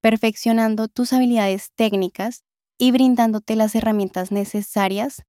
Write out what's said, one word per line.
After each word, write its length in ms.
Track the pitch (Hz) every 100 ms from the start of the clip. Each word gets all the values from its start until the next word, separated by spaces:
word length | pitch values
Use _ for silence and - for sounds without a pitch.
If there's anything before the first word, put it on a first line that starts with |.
perfeccionando 840 | 226 220 226 214 233 226 220 220 220
tus 260 | - 247
habilidades 580 | 254 247 240 196 190 -
técnicas 680 | - 226 202 185 - 208 247 _ _ _ _
y 140 | 247
brindándote 640 | 247 262 240 226 214 - 220
las 180 | 220
herramientas 560 | 226 226 214 196 - 185
necesarias 920 | 202 202 208 202 - 196 196 254 -